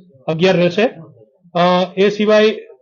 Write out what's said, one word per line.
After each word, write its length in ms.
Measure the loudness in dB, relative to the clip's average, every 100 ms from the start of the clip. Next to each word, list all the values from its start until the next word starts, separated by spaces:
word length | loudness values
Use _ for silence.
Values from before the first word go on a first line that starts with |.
| _ _ -8
અગિયાર 280 | -2 0 2
રહેશે. 300 | 0 0 -4 -4 -20 -20 _ _ _ -2
અ, 380 | 0 0 -2 0
એ 120 | 0
સિવાય 420 | 0 2 2 2 -2 -10 -20